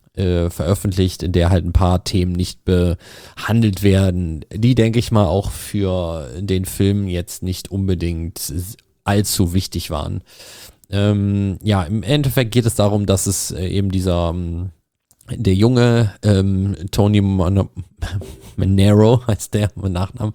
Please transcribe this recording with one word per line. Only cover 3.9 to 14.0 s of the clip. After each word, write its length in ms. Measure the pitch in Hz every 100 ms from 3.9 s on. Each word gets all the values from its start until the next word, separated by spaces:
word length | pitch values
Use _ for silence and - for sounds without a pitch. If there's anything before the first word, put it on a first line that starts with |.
| 95 95 90 85 80 -
die, 240 | 90 117
denke 240 | 120 113 113
ich 140 | -
mal, 140 | 110 92
auch 240 | 95 -
für 760 | - - 104 95 92 85 82 67 71
den 240 | 101 95
Film 440 | 92 - 98 101 98
jetzt 340 | 87 - -
nicht 280 | 92 90 -
unbedingt 680 | 98 95 87 85 82 82 -
s-, 400 | - 76 90 - _ _
allzu 480 | - 101 98 - 87
wichtig 380 | 92 - 90 -
waren. 320 | 78 82 95 - - - - - - -
Ähm, 680 | 101 104 104 101 101 98 87
ja, 200 | 101 98
im 200 | 80 110
Endeffekt 480 | 95 147 135 120 117
geht 140 | 120
es 120 | 113 -
darum, 280 | 101 104
dass 220 | 101 95 101
es, 240 | 92 -
äh, 160 | - 90
eben 240 | 92 98
dieser, 400 | 92